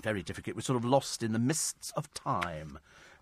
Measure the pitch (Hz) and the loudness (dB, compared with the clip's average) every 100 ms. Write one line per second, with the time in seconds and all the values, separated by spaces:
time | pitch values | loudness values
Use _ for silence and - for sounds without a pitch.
0 | 110 104 82 92 107 101 - 123 120 139 | -2 -2 -2 -6 -6 -4 0 2 6 4
1 | - - 117 113 120 165 - - - - | 4 -2 0 4 4 2 0 -4 -6 -6
2 | - - 143 110 87 78 76 - - - | -6 -6 -2 0 -2 -4 -10 -14 -18 -20
3 | - - | -20 -2